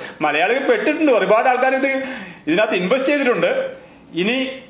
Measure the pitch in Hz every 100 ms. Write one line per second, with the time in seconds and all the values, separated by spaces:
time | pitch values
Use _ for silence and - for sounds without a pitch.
0 | - - 151 147 185 262 269 220 220 302
1 | 302 220 185 220 247 247 262 269 277 269
2 | 262 247 190 - - 175 220 196 180 262
3 | 269 294 247 202 175 - - - - -
4 | - 165 196 262 262 -